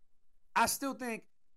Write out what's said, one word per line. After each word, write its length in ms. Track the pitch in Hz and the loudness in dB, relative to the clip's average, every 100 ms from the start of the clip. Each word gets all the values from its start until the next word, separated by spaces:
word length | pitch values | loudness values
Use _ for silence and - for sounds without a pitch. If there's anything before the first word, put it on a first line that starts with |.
| - - - - - - | -20 -20 -20 -20 -2 4
I 120 | 226 | 4
still 260 | - 277 | 4 0
think 300 | 233 247 220 - - - | -2 -2 -4 -6 -20 -20